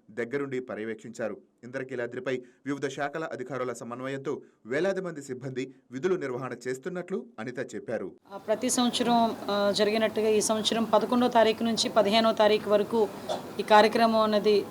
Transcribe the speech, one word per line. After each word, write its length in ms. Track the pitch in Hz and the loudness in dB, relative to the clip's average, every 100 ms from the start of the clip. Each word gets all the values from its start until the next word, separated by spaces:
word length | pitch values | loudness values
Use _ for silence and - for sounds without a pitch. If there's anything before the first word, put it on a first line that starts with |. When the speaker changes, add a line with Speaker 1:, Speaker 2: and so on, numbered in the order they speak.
| _ | _
Speaker 1:
దగ్గరుండి 500 | 107 117 143 139 127 | -8 -4 -4 -4 -6
పర్యవేక్షించారు. 800 | 127 101 110 110 120 110 110 98 - _ | -6 -6 -8 -8 -12 -8 -8 -8 -16 _
ఇంద్రకీలాద్రిపై 800 | 120 131 131 127 120 120 131 127 - _ 135 | -12 -10 -8 -6 -6 -6 -6 -6 -6 _ -8
వివిధ 220 | 139 139 | -6 -6
శాఖల 360 | 135 143 160 | -6 -6 -6
అధికారుల 500 | 160 - 123 131 127 | -8 -8 -8 -6 -6
సమన్వయంతో 680 | 117 117 123 131 135 143 127 - _ 110 | -8 -10 -10 -8 -8 -6 -8 -10 _ -6
వేలాది 360 | 135 190 190 | -2 0 -2
మంది 220 | 180 151 | -6 -8
సిబ్బంది 500 | 139 123 135 131 131 - _ | -10 -10 -8 -8 -8 -10 _
విధులు 240 | 127 175 180 | -4 -2 0
నిర్వహణ 380 | 139 123 131 123 127 | -2 -4 -6 -6 -6
చేస్తున్నట్లు 580 | 131 180 175 175 196 - - | -6 -6 -8 -6 -8 -8 -10
అనిత 360 | 110 120 143 107 | -10 -8 -8 -8
చెప్పారు. 360 | - 110 95 - - | -6 -6 -6 -12 -16
Speaker 2:
ఆ, 40 | 196 | -10
ప్రతి 320 | - 214 254 | -4 -2 0
సంవత్సరం, 680 | 262 240 - 240 233 226 - - | 0 0 0 2 4 2 0 -2
ఆ, 200 | 202 202 | 0 2
జరిగినట్టుగా 580 | 196 208 220 220 214 220 | 2 2 2 0 0 2
ఈ 120 | 214 | 2
సంవత్సరం 420 | 202 220 208 220 | 2 0 0 0
పదకొండో 440 | 220 214 214 247 247 | 2 2 4 2 4
తారీఖు 360 | 240 220 220 | 6 4 4
నుంచి 260 | 233 220 240 | 0 0 0
పదిహేనో 440 | - 196 220 226 | 2 4 4 4
తారీఖు 360 | 220 214 214 208 | 4 4 4 4
వరకు 380 | 202 208 233 208 - - - - - | 2 2 2 0 -2 -8 -8 -8 -6
ఈ 20 | |
కార్యక్రమం 600 | - 214 214 226 226 220 | 6 8 8 6 4 4
అనేది 440 | 214 208 202 208 - | 2 2 4 2 2